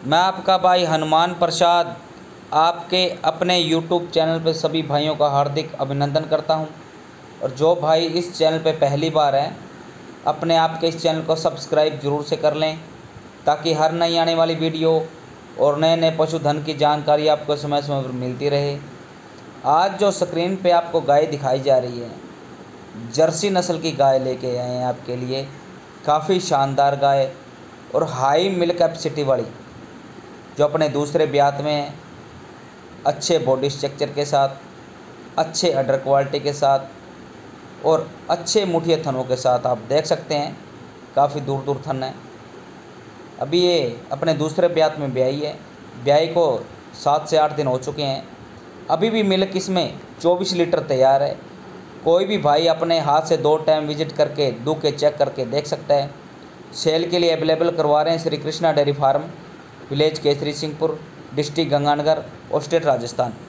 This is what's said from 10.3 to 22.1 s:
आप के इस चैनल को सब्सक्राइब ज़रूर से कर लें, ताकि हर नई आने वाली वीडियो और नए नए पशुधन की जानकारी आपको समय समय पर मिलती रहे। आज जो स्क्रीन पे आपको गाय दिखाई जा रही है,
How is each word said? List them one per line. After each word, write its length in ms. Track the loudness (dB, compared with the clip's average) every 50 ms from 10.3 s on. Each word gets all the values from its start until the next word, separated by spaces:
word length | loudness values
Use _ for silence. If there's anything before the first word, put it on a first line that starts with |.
| -2 -2 0 2 4
आप 220 | 4 4 2 0 0
के 80 | -2 -2
इस 120 | -2 0 0
चैनल 200 | 0 0 0 0
को 140 | -2 -2
सब्सक्राइब 600 | 0 0 -2 -2 -2 -6 2 4 4 4 4 0 -2
ज़रूर 220 | -4 -2 -2 -2 -2
से 120 | -4 -4
कर 180 | 0 0 0 0
लें, 240 | 2 -2 -2 -4 -6 -12 -16 -18 -20 -20 -20 -20 -20 -20 -20 -20 -4 0
ताकि 260 | 0 0 0 0 -2 0
हर 200 | 2 2 2 2
नई 240 | 2 0 0 2
आने 180 | 2 2 2 2
वाली 200 | 2 2 2 0
वीडियो 360 | 0 -2 -2 -2 0 2 2 2 2 0 -2 -12 -16 -20 -20 -20 -20 -20 -16 -2 2
और 180 | 2 2 2 2
नए 180 | 2 2 2
नए 200 | 4 2 0 2 0
पशुधन 440 | 0 0 0 -2 0 0 -2 -2 -2
की 120 | -6 -2
जानकारी 520 | 0 2 2 2 0 2 2 2 4 4 2
आपको 280 | 2 0 0 -4 -4
समय 260 | -2 -2 -2 -2 -2 -2
समय 200 | -2 -4 -4 -4
पर 100 | -4 -6
मिलती 360 | -6 -6 -6 -4 -2 -2 0
रहे। 280 | 0 0 0 -2 -4 -6 -10 -16 -18 -20 -20 -20 -20 -20 -20 -20 -20 -20 -20 -20 -20 -6 0 2
आज 300 | 2 4 2 2 0 2
जो 120 | 0 0 2
स्क्रीन 420 | 0 -4 -2 -2 -2 -2 -2 -2
पे 140 | -2 2 4 4
आपको 280 | 4 2 2 -2 -2
गाय 260 | 2 4 4 4 4
दिखाई 340 | 2 -2 -4 -2 0 -2 0
जा 180 | 2 2 2 2
रही 220 | 2 0 -8 -8
है, 100 | -10 -10